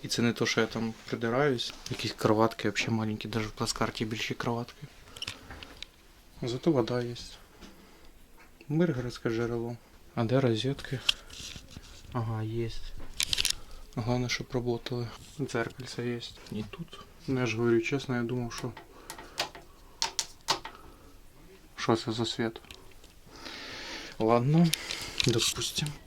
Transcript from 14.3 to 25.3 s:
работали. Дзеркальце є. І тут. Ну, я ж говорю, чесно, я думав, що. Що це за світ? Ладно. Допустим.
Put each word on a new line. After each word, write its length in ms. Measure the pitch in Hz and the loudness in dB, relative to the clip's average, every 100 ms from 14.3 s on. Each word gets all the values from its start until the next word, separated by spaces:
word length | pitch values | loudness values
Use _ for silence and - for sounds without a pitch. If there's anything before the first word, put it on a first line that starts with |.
| - 117 | -2 -2
работали. 540 | 127 120 117 - 123 117 - - - | -2 0 -2 -2 -4 -4 -8 -16 -6
Дзеркальце 680 | 131 120 113 - 120 - 120 | -2 0 -2 -4 -10 -4 -2
є. 140 | 120 - - - | -4 -6 -14 -8
І 120 | 104 | -6
тут. 360 | - - 165 - - - - | -6 -8 -12 -12 -16 -12 -2
Ну, 120 | 131 | 0
я 60 | 123 | 2
ж 120 | 110 | 2
говорю, 240 | 120 117 | 6 6
чесно, 340 | 113 139 135 123 | 4 -2 0 -2
я 80 | |
думав, 300 | 117 123 117 | 0 -2 -4
що. 180 | - 127 - - - - - - - - - - - - - - - - - - - - - - - - - - - - - - - | -4 -6 -8 -16 -20 -14 -14 -12 -8 -8 -8 -20 -20 -20 -4 -4 -2 -8 -8 -4 -4 -4 -16 -20 -20 -20 -20 -20 -20 -20 -20 -20 -4
Що 200 | - 113 | 2 4
це 160 | - | 4
за 140 | 110 110 | 0 -2
світ? 360 | - 117 110 - - - - - - - - - - - - - - - - | 0 -2 -2 -14 -18 -18 -20 -20 -20 -20 -16 -12 -12 -10 -10 -10 -10 -10 2
Ладно. 480 | 110 120 127 156 170 151 - - - - | 6 8 8 8 8 6 -4 -6 -6 0
Допустим. 600 | - | 2